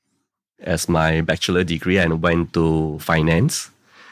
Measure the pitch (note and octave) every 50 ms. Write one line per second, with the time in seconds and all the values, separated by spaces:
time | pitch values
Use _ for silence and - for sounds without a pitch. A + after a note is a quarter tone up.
0 | _ _ _ _ _ _ _ _ _ _ _ _ - - F2 D#2 - - E2+ D#2+
1 | D#2+ D#2+ D#2+ D#2+ E2 D#2 D#2+ F2 - - F2+ F2+ F#2 E2 E2+ D#2 - F2+ F#2 G2
2 | F2 E2 D#2+ E2 E2 F2 E2+ E2+ E2+ E2 - F2 E2 D#2+ D#2+ D#2+ D#2 D#2 D2 D#2+
3 | - - E2+ D#2+ D#2 D#2+ E2 F#2+ B2 E3 - - - - _ _ _ _ _ -
4 | - -